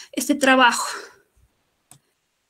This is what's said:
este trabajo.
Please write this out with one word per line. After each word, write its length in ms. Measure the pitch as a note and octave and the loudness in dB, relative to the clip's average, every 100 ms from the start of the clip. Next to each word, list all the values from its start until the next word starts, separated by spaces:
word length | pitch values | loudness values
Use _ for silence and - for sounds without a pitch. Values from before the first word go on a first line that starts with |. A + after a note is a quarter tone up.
| - | -14
este 220 | - - | -6 -4
trabajo. 540 | D4 C4 C4 A#3+ - - - - _ _ _ _ _ _ _ _ _ _ _ _ _ | -2 2 4 2 0 -6 -12 -18 _ _ _ _ _ _ _ _ _ _ _ _ _